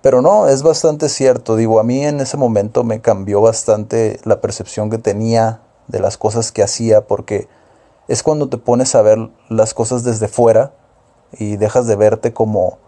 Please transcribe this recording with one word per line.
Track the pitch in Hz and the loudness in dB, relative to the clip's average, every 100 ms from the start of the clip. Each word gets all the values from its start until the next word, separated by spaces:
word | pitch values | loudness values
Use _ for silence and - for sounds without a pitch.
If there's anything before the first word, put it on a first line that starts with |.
Pero | 135 127 | 4 4
no, | 147 208 175 | 4 4 2
es | 135 | 2
bastante | 156 151 165 151 151 | 2 2 0 0 -4
cierto. | - 131 123 - 110 | 0 2 2 0 0
Digo, | 113 110 | 4 2
a | |
mí | 113 131 147 | 2 0 -2
en | 147 | -2
ese | 131 147 | -4 -2
momento | 123 107 107 - | 0 0 0 -2
me | 117 110 | -2 -2
cambió | 117 98 98 101 | -2 -2 -2 2
bastante | 113 110 - 107 107 113 110 104 | 2 0 -2 -2 -2 -2 -2 -4
la | 110 107 | -4 -2
percepción | 107 - - - 107 | -4 -8 -10 -8 -6
que | 113 | -4
tenía | 113 101 113 113 110 110 _ _ - | -4 -2 0 0 0 -4 _ _ -10
de | - | -4
las | 95 - | -4 -2
cosas | 110 110 110 | -4 -2 -4
que | - | -2
hacía, | 101 - 113 107 104 | -2 -2 2 2 2
porque | 104 107 101 - _ _ _ _ _ - | -6 -4 -8 -8 _ _ _ _ _ -6
es | 113 | -2
cuando | - 151 135 | -2 -2 -4
te | 120 | -4
pones | - 120 127 127 | 0 0 2 2
a | |
ver | 107 110 110 _ _ | 4 2 -2 _ _
las | 113 107 | -2 -2
cosas | - 113 127 | -2 -4 -2
desde | 120 110 104 | -4 -4 -4
fuera | - 117 110 139 _ _ _ _ _ _ | 2 4 4 0 _ _ _ _ _ _
y | - 107 104 | -10 -8 -2
dejas | 107 127 117 | 0 0 0
de | 101 | 2
verte | 107 110 123 | 2 2 -4
como, | - 110 107 92 - | -2 -2 0 -2 -6